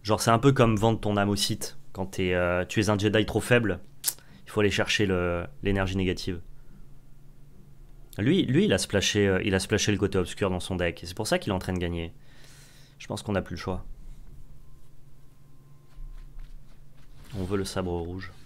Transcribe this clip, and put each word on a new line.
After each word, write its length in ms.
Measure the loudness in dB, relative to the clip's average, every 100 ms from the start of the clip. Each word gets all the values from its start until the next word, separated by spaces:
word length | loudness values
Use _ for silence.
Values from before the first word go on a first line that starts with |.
Genre, 160 | 0 2
c'est 100 | 4
un 80 | 6
peu 140 | 6
comme 240 | 8 6 6
vendre 240 | 4 4
ton 160 | 2 2
âme 140 | 2
au 40 |
Sith. 440 | 2 0 -2 -4 -8 -10
Quand 120 | -6
t'es, 300 | -6 -2 2
euh, 300 | 2 2 2 0
tu 120 | 2
es 100 | 2
un 80 | 4
Jedi 260 | 4 4
trop 160 | 2 0
faible, 400 | 4 4 4 -2 -6 -6 -6 -6 -18 -20
il 60 | -4
faut 100 | 4
aller 100 | 4
chercher 360 | 4 2 2 2
le, 400 | 2 2 -2 -4 -4
l'énergie 340 | 0 2 2 2
négative. 440 | 2 0 -4 -6 -8 -14 -14 -14 -14 -16 -16 -18 -18 -18 -20 -20 -20 -18 -18 -18 -12 0
Lui, 260 | 4 4
lui, 220 | 4 4 4
il 60 |
a 40 | 2
splashé, 480 | 2 0 2 4 4
euh, 160 | 4
il 100 | 2
a 40 | 0
splashé 340 | 2 2 2
le 60 | 2
côté 200 | 2 2
obscur 320 | 0 0 0
dans 100 | 0
son 160 | -2 0
deck. 260 | 0 -2
Et 40 | -10
c'est 100 | -6
pour 100 | 0
ça 120 | 0
qu'il 140 | 0
est 40 | -2
en 20 |
train 140 | 0
de 60 | -2
gagner. 340 | -2 -2 -6 -10 -20 -20 -20 -20 -20 -20 -20 -18
Je 80 | -8
pense 160 | -6
qu'on 100 | -2
n'a 80 | -2
plus 160 | -2 -6
le 40 |
choix. 240 | -4 -4 -6 -12 -12 -14 -14 -14 -14 -14 -14 -14 -14 -14 -16 -16 -18 -20 -20 -20 -20 -20 -18 -12 -12 -12 -12 -12 -12 -12 -14 -16 -16 -16 -16 -16 -10 -6
On 60 |
veut 120 | -2 0
le 80 |
sabre 340 | 0 -2 -2 -2
rouge. 320 | -4 -8 -10 -16